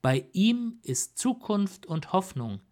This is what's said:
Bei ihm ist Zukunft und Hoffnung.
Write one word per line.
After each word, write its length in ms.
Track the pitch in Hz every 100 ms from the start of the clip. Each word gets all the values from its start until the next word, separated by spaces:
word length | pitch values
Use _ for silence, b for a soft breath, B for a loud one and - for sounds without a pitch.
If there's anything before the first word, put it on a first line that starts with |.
Bei 240 | 131 135 -
ihm 480 | 180 214 240 233 -
ist 340 | - 127 - -
Zukunft 680 | 247 254 - 208 196 - -
und 260 | 160 -
Hoffnung. 480 | 190 185 131 117 98 _